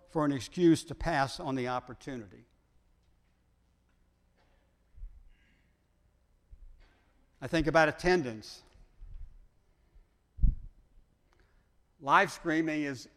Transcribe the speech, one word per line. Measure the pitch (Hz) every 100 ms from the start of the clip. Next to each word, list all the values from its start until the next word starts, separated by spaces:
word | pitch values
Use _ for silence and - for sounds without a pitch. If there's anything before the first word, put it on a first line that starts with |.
| -
for | 160 147
an |
excuse | 139 - 180 170 156 -
to | 139
pass | 165 156 135 -
on | 165 135
the | 123
opportunity. | 127 127 117 - 127 101 120 120 _ _ _ _ _ _ _ _ _ _ _ _ _ _ _ _ _ _ _ _ _ _ _ _ - - - - - _ _ _ _ _ _ _ _ _ _ - - - - - _ _ _ _ -
I | 135
think | 165 156
about | 160 156
attendance. | - 180 185 127 110 - - - - - - - - - - - _ _ _ _ - - _ _ - - - - - - - - _ _ _ _ _ _ _ _ -
Live | 139 170 196
streaming | - 170 160 160 151
is, | 143 131 -